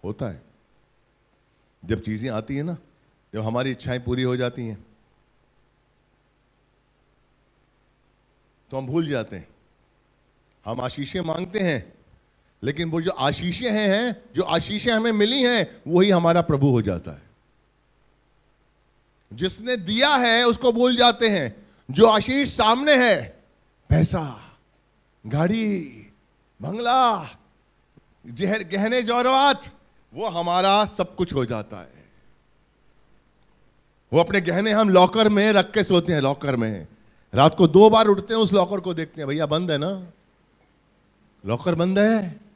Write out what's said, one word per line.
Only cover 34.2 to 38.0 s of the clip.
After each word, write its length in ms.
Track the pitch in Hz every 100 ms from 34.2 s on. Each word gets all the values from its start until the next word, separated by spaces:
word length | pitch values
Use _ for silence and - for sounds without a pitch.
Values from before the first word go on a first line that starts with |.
अपने 200 | 170 196
गहने 320 | 170 175 220
हम 160 | 208 214
लॉकर 400 | 185 180 214 220
में 240 | 208 214
रख 200 | 202 185
के 120 | 214
सोते 280 | 190 180 165
हैं, 80 | 156
लॉकर 360 | 135 139 143 123
में। 300 | 113 101 78 _ _ _ _
रात 200 | - 151
को 120 | 160 170
दो 240 | 170 220
बार 160 | 220